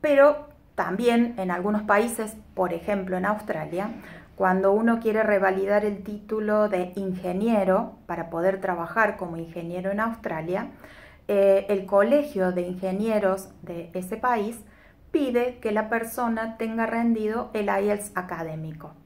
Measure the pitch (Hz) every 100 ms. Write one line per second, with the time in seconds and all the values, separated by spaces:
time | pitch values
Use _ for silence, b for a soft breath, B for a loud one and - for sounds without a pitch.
0 | 302 277 277 285 - - _ - 165 190
1 | 240 233 233 - 185 175 190 214 214 208
2 | 233 226 214 - - - 180 170 185 202
3 | 185 185 190 214 - 160 156 170 208 233
4 | B B B - 190 185 196 202 233 226
5 | 226 214 214 202 190 190 196 208 208 196
6 | 190 208 - 220 214 214 208 190 180 190
7 | 190 185 180 180 226 220 185 190 233 -
8 | - 170 165 170 185 190 190 175 165 226
9 | 208 208 175 165 165 175 170 175 185 202
10 | 226 226 - 160 165 185 233 B B B
11 | B B - 202 196 196 196 202 190 202
12 | 208 294 285 196 185 180 175 180 190 190
13 | 220 214 196 190 190 - - 170 165 185
14 | 185 226 254 240 208 233 - B B B
15 | - 330 269 233 247 247 226 208 214 226
16 | 226 - 240 226 226 226 233 226 226 226
17 | 233 226 214 226 - 214 202 196 202 208
18 | 202 - 180 170 165 156 160 156 165 -